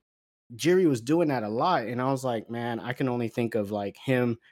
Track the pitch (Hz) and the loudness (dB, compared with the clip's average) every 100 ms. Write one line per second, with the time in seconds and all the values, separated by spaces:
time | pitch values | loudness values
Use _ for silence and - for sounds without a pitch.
0 | _ _ _ _ - 120 143 185 175 127 | _ _ _ _ -20 -4 2 4 4 2
1 | 117 160 160 131 107 110 165 165 110 120 | 2 2 2 0 -2 0 2 0 0 -2
2 | 131 135 131 117 - 117 117 117 101 123 | 0 0 -2 -4 -4 -6 -4 -4 -4 -2
3 | 135 123 117 - 117 110 101 104 101 - | -2 0 -2 -2 -2 0 -2 -4 -6 -8
4 | - 127 123 117 _ | 0 2 2 -2 _